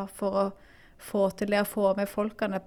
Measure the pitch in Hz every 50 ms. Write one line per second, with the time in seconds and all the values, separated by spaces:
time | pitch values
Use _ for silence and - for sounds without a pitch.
0 | 196 190 - - 208 196 196 196 196 196 196 - - - - - - - - -
1 | - - - 101 98 190 190 - 214 202 208 202 208 - - 220 202 190 190 202
2 | 202 196 - - 208 220 - - 220 208 196 190 185